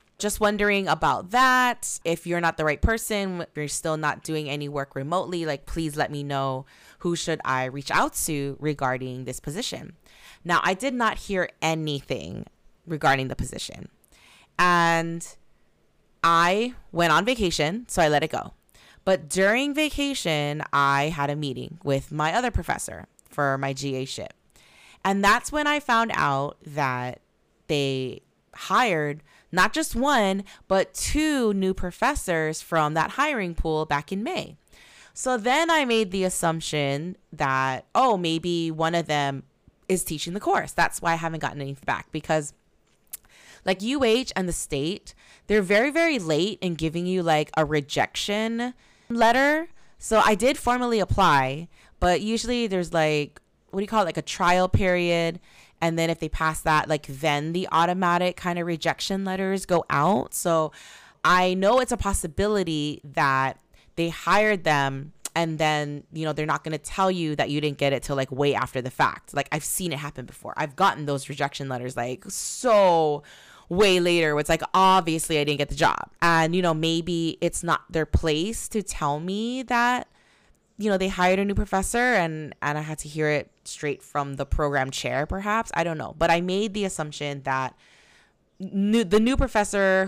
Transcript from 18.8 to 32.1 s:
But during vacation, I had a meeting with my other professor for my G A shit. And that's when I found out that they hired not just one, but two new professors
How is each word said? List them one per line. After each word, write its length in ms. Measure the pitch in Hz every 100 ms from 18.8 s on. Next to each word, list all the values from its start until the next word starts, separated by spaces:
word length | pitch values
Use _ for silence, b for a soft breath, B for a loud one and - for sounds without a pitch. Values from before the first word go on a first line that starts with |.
| b b
But 260 | - 185 151
during 460 | 185 196 233 285 285
vacation, 880 | 302 - 277 269 175 151 147 147 -
I 360 | 143 139 139 151
had 200 | 160 143
a 60 | 147
meeting 420 | 143 123 123 160
with 280 | - 139 -
my 220 | 151 156
other 160 | 196 247
professor 560 | - 170 - - 82 - _ -
for 260 | - 139 135
my 160 | 139
G 220 | 135 139 131
A 80 | 131
shit. 280 | - - - _ b b b b b
And 200 | 190 196
that's 280 | 202 226 -
when 160 | 302 294
I 120 | 294
found 300 | - 233 226 -
out 420 | 147 139 143 - 156
that 560 | 147 135 123 123 - _ _ _ _ -
they 560 | 147 139 135 131 - _ _ _ -
hired 640 | - 196 247 165 147 147 - b b
not 220 | 180 208
just 220 | 311 320 233
one, 480 | 269 269 196 196 196 B -
but 280 | 190 - -
two 580 | - 294 311 285 226
new 220 | 196 190 190
professors 880 | 180 - 240